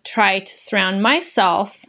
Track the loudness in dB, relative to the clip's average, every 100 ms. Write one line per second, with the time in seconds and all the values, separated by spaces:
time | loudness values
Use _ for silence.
0 | -6 2 2 2 -6 -12 -4 -2 0 0
1 | 2 0 0 0 2 2 -2 -8